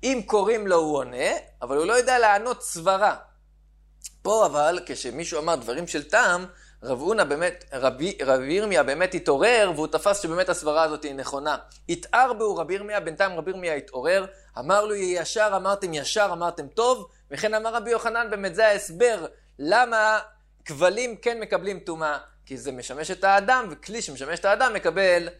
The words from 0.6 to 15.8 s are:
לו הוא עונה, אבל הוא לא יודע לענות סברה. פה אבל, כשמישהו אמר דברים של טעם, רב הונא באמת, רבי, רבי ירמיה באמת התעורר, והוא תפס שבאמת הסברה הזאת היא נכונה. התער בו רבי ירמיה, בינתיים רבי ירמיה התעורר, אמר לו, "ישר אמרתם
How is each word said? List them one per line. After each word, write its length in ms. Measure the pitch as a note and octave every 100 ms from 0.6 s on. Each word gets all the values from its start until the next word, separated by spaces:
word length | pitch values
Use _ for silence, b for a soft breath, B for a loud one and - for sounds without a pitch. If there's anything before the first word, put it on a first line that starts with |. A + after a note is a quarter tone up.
| G3+
לו 80 | F3
הוא 220 | D#3 D3
עונה, 340 | B2+ B2 D3 - - _
אבל 160 | B2 C#3
הוא 80 | E3+
לא 80 |
יודע 260 | A#3+ B3 B3+
לענות 440 | A3 G3+ A3+ A#3+
סברה. 520 | - F3 E3 G3 G3+ C#3+ - _ _ _ _ _ _ _ - _
פה 240 | F3+ A3 F#3+
אבל, 340 | D3 D3+ F3+ F3
כשמישהו 540 | C3+ B2+ G#2+ E3 D#3
אמר 160 | D#3+ D#3+
דברים 320 | A#2 C3+ F3
של 220 | D#3+ C#3+
טעם, 360 | G#3 A3+ F3 F3+ b b b
רב 160 | A#2 B2+
הונא 240 | D#3 A3
באמת, 400 | C#3 C#3+ F3 E3+ -
רבי, 440 | C3+ C3 B2+ E3 - C#3
רבי 280 | C3+ C3
ירמיה 300 | F3 G#3+ F3+
באמת 300 | C3 C#3+ F3+
התעורר, 580 | F3+ - C#3 G3 A#3+ G3+ D3+
והוא 120 | D#3+
תפס 340 | D#3 - G3+
שבאמת 280 | E3 E3 F#3
הסברה 340 | F3 D#3 D3+
הזאת 200 | D#3+ D3+
היא 120 | D3 C3+
נכונה. 420 | B2+ C#3 D3 C#3+ - b -
התער 440 | E3+ - A3+ B3+
בו 220 | A#3 A3 F3
רבי 180 | D#3
ירמיה, 260 | F#3+ G#3 G#3
בינתיים 320 | E3 D#3 G3
רבי 200 | F3 D#3+
ירמיה 220 | F#3 F3+
התעורר, 520 | D3 C#3 B2+ C3 F#3+ F#3+ b b -
אמר 260 | C3 G3 G#3+
לו, 100 | G#3
"ישר 540 | F#3 F3+ D#3+ A3 G#3+ G3
אמרתם 380 | F#3 G3+